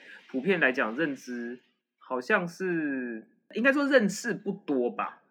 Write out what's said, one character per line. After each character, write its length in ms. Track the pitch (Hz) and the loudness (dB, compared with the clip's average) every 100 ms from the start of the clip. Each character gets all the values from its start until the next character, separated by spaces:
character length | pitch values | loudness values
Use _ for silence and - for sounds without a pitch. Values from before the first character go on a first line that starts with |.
| - - - | -20 -20 -8
普 120 | 131 | -4
遍 180 | 185 180 | 0 4
来 100 | 135 | 4
讲， 240 | 127 110 | 2 0
认 220 | 120 160 131 | 0 -2 -4
知 420 | - 120 117 123 _ _ _ _ | -8 -8 -8 -10 _ _ _ _
好 240 | - 127 | -8 -4
像 260 | 127 208 175 | 2 0 0
是， 800 | - 185 170 147 135 123 113 - _ - | -4 -2 0 0 -2 -4 -8 -12 _ -10
应 80 | 220 | 0
该 100 | 269 | 2
说 140 | 285 277 | 4 4
认 200 | 269 196 | 4 4
识 280 | - 240 | -2 -4
不 180 | 165 202 | -4 -4
多 380 | - - 135 120 | -6 -2 0 0
吧， 320 | 101 98 - _ | -2 -6 -8 _